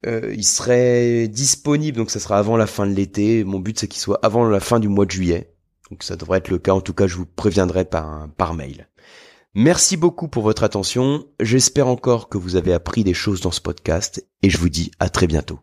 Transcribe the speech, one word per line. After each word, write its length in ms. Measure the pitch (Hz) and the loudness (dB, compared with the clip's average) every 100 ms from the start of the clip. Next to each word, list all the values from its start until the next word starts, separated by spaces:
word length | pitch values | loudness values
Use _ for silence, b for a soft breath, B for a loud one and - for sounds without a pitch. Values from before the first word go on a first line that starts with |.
| - | -4
Euh, 260 | 113 113 107 | -6 -6 -4
il 80 | |
serait 840 | 101 - - 123 123 120 120 117 113 | -2 -2 2 4 4 4 2 2 0
disponible, 680 | 107 139 - 147 147 151 117 | -2 -2 0 0 0 0 -2
donc 140 | 110 | -4
ça 100 | 107 | -4
sera 180 | - 101 | 0 0
avant 180 | 104 113 | 2 2
la 100 | 107 | 0
fin 200 | - 101 | 0 -2
de 60 | |
l'été. 520 | 98 95 101 104 113 | 0 -2 0 2 2
Mon 160 | 98 98 | 0 -4
but, 180 | 92 110 | -6 -6
c'est 100 | 104 | -8
qu'il 120 | - | -8
soit 180 | - 101 | -2 0
avant 220 | 110 110 | 2 2
la 160 | 117 101 | 2 2
fin 200 | - 117 | 2 2
du 80 | 107 | 2
mois 180 | 101 98 | 2 0
de 40 | |
juillet. 440 | 92 90 85 - _ _ _ _ | 0 0 0 -4 _ _ _ _
Donc 120 | - | -16
ça 140 | - 85 | -12 -10
devrait 220 | 82 92 | -2 -2
être 120 | - | 0
le 80 | 90 | -2
cas. 140 | - | 2
En 80 | 95 | 0
tout 140 | 92 | 0
cas, 120 | 87 101 | 0 0
je 100 | 87 | -2
vous 100 | 87 | -10
préviendrai 580 | - 107 95 90 87 | -2 0 2 2 0
par, 440 | 90 82 78 78 76 76 | -2 -4 -6 -12 -14 -4
par 180 | 90 | -4
mail. 340 | 82 67 67 - _ B B B B B | -2 -10 -16 -20 _ B B B B B
Merci 420 | 98 131 180 - 185 | 2 4 4 2 2
beaucoup 320 | 170 170 160 | 0 0 -6
pour 140 | - | -2
votre 220 | 107 110 | 0 0
attention. 600 | 107 101 95 120 131 147 - _ | 0 0 -4 0 0 -2 -6 _
J'espère 460 | 113 127 127 - 127 | 0 2 2 2 2
encore 420 | 123 - 117 - | 2 0 0 0
que 100 | 101 | -8
vous 180 | 90 92 | 0 0
avez 160 | 90 | 2
appris 320 | 85 - - | 0 0 -2
des 100 | 98 | 0
choses 260 | 87 - 95 | 0 -2 -2
dans 120 | 90 | -2
ce 80 | 85 | -4
podcast 680 | - 85 - 80 - - - _ | -6 -6 -4 -4 -4 -10 -18 _
et 80 | 98 | 2
je 80 | 80 | 2
vous 100 | 87 | 0
dis 220 | 82 82 _ | -2 -6 _
à 100 | 90 | -4
très 180 | - 87 | 0 0
bientôt. 340 | 78 - 78 | 0 -4 -12